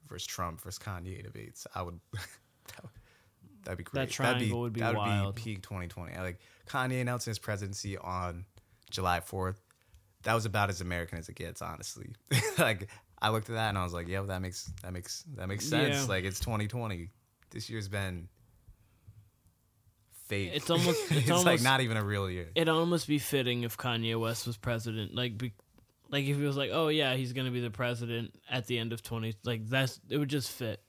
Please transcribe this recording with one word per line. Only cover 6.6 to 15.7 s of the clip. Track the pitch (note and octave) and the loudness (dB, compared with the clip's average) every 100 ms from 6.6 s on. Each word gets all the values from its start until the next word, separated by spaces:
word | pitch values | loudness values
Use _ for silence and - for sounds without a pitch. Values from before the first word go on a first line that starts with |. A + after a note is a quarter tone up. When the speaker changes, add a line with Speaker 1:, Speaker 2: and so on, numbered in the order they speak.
| - | -6
Speaker 1:
Kanye | C3+ B2+ B2+ | -2 0 0
announcing | B2 B2 A#2 | 0 -2 -2
his | G2+ | -4
presidency | - G2+ G2+ G2+ G2+ F#2+ | -2 -2 -4 -6 -6 -6
on | F2+ F2+ F2+ E2+ F#2 - - _ - | -4 -2 -2 -6 -10 -18 -20 _ -8
July | - F2+ F2 | 0 4 2
fourth. | - F#2+ F#2 G2 _ _ _ - _ _ | 2 -2 -2 -4 _ _ _ -20 _ _
That | A2 | 2
was | A2+ | 2
about | G#2+ G#2 G2+ | 4 4 2
as | F2+ | 2
American | F2+ F2 E2 E2+ | -2 -2 -4 -8
as | D#2 | -10
it | - | -8
gets, | E2+ - | -8 -8
honestly. | E2 D#2 - - - - - | -8 -8 -10 -10 -12 -12 0
<laughs> | B2 A4 F#4+ | 2 2 4
Like, | B2+ G2 G2+ - _ - | 4 2 -4 -14 _ -2
I | G#2+ | 2
looked | A2 A2 | 2 0
at | |
that | A2+ A2 | 0 2
and | G2 | 2
I | |
was | F2+ | 0
like, | F2 E2+ | -2 -4
"Yo, | F#2+ G2 | -4 -2
that | F#2 | -4
makes, | F#2 F2+ - - | -4 -6 -10 -10
that | F#2 | -8
makes, | F2+ - - E3 A2+ | -8 -8 -10 -10 -8
that | F#2 | -4
makes | G2+ | -4
sense." | D3+ | 0